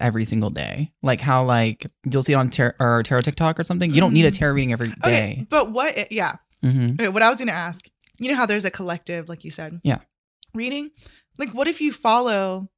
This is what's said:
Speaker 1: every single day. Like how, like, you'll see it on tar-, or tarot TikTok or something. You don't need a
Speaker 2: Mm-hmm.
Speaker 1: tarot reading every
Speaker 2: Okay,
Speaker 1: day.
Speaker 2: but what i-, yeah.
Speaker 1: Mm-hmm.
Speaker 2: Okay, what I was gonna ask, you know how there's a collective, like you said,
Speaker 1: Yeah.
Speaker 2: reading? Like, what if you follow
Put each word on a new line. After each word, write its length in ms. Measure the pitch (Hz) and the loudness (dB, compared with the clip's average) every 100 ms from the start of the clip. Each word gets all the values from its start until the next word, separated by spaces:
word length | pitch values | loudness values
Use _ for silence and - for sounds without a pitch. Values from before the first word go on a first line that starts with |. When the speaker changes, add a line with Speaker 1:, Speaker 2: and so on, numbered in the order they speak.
Speaker 1:
every 240 | 120 110 113 | 0 0 0
single 240 | 113 107 | 0 -2
day. 420 | 78 57 50 156 _ | -4 -6 -6 -6 _
Like 160 | 131 117 | -2 0
how, 260 | 135 127 127 | 2 2 4
like, 400 | 120 113 - 147 - 135 | 2 2 -2 -10 -10 -2
you'll 140 | 135 | 0
see 100 | 131 | 2
it 40 | 139 | 2
on 120 | 127 | 2
tar-, 260 | - 123 - | 2 0 2
or 240 | 123 117 | 2 2
tarot 180 | 113 127 | 2 2
TikTok 380 | 135 - 160 160 | 2 0 0 0
or 40 | |
something. 300 | 165 180 175 | -2 -2 2
You 80 | 147 | 4
don't 120 | 185 | 6
need 120 | 156 156 | 6 4
a 40 | |
Speaker 2:
Mm-hmm. 80 | - | 4
Speaker 1:
tarot 160 | 147 | 0
reading 180 | 139 127 | 0 0
every 140 | 117 117 | -2 -4
Speaker 2:
Okay, 220 | - - | -2 0
Speaker 1:
day. 360 | 302 101 131 214 | 2 0 -6 -2
Speaker 2:
but 220 | 302 226 | 0 0
what 240 | 226 302 - | -2 -2 -2
i-, 120 | 208 | -4
yeah. 280 | 214 170 - _ _ | -4 -4 -6 _ _
Speaker 1:
Mm-hmm. 300 | 127 131 120 | 0 2 2
Speaker 2:
Okay, 140 | 143 214 | 0 0
what 120 | 202 | 4
I 80 | 226 | 4
was 80 | 247 | 4
gonna 120 | 240 | -2
ask, 340 | 170 170 175 - _ _ - | -4 -6 -10 -16 _ _ -8
you 140 | 254 | -2
know 40 | 262 | 0
how 100 | 220 | 0
there's 180 | 208 190 | 0 -2
a 60 | |
collective, 580 | - 180 170 - 170 165 | -6 -6 -8 -8 -10 -10
like 140 | 165 | -14
you 80 | 156 | -14
said, 280 | 156 156 170 | -14 -14 -6
Speaker 1:
Yeah. 160 | 160 120 - _ _ _ - 220 | -4 -4 -6 _ _ _ -16 -10
Speaker 2:
reading? 340 | 247 285 302 - - _ _ - | -6 -8 -10 -16 -20 _ _ -10
Like, 160 | 269 | -8
what 140 | 226 294 | -4 -4
if 120 | 330 | -2
you 120 | 294 | -4
follow 760 | 226 233 233 247 202 190 185 190 | -2 0 2 2 0 -2 -6 -10